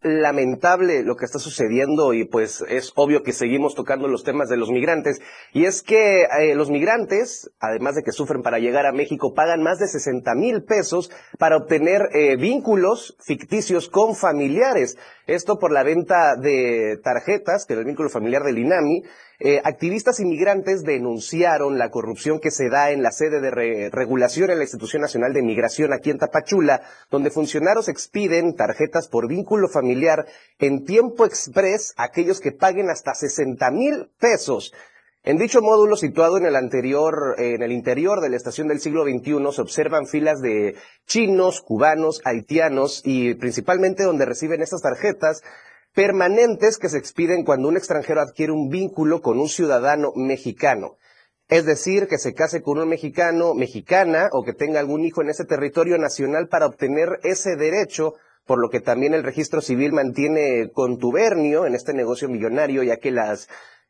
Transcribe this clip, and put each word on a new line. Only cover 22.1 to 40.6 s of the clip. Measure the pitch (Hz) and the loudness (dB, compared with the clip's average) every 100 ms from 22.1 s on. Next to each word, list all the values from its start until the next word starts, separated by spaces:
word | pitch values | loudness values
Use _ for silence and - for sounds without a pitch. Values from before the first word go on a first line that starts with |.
| 107 143 156 | -4 -2 -2
que | 156 | -2
se | - 127 | -2 0
da | 135 143 | 2 2
en | 143 | 2
la | 120 | 0
sede | - 156 151 | 0 0 0
de | 135 | -2
re-, | 123 117 110 101 | -2 -2 -2 -4
regulación | 127 120 127 123 127 185 | -4 -2 2 2 2 2
en | 170 | 0
la | |
Institución | 139 117 131 151 | -2 -6 -6 -4
Nacional | 147 120 123 | -2 -2 0
de | 139 | 0
Migración | 120 110 117 - 151 | 0 0 0 0 0
aquí | 131 151 | 0 -2
en | 139 | -2
Tapachula, | 147 156 151 202 147 131 - - _ | 0 -2 0 2 4 2 -2 -20 _
donde | 139 143 | -2 0
funcionarios | 156 151 151 165 220 214 | -2 -2 0 2 2 0
expiden | 143 - 202 196 170 170 | -6 -8 -4 0 0 0
tarjetas | - 107 110 151 165 160 | 0 -2 0 -2 -2 -2
por | 117 117 | -2 -2
vínculo | 175 202 214 185 | -4 -2 0 0
familiar | 151 127 123 160 156 156 - - _ | 0 0 2 2 2 -2 -14 -20 _
en | 143 135 139 | -2 0 2
tiempo | 214 240 233 220 | 2 2 2 2
express | - - 127 190 208 - - | 0 -4 0 0 0 -4 -6
a | |
aquellos | 120 170 170 190 | -4 0 0 -2
que | 147 | -4
paguen | 139 190 185 185 | 0 0 2 -2
hasta | 156 - | -4 -6
sesenta | - 143 - 135 120 127 | -6 -6 -4 -4 -2 -2
mil | 156 277 294 - _ | 0 -2 -2 -8 _
pesos. | 240 214 - 113 - - - _ _ _ | 0 2 0 -6 -6 -18 -20 _ _ _
En | - 156 | -2 0
dicho | 214 254 | 2 4
módulo | 214 214 214 208 | 6 6 4 2
situado | 147 147 165 190 | 0 2 2 2
en | 175 | 2
el | 135 | 0
anterior, | 123 131 127 143 156 151 139 - | 0 -2 -2 0 0 -2 -4 -2
en | 120 117 | -2 -2
el | 117 | -4
interior | 123 120 127 175 202 | -4 -2 0 0 0
de | 151 | -2
la | 123 | -4
estación | 123 117 151 | -6 -6 -4
del | 147 | -2
Siglo | 156 156 | -2 -2
veintiuno, | 143 123 127 147 143 | 0 -2 -2 0 0
se | 143 | -2
observan | 107 - 156 156 135 | -4 -2 0 0 -2
filas | 151 156 147 | 0 0 0
de | 127 107 | 0 0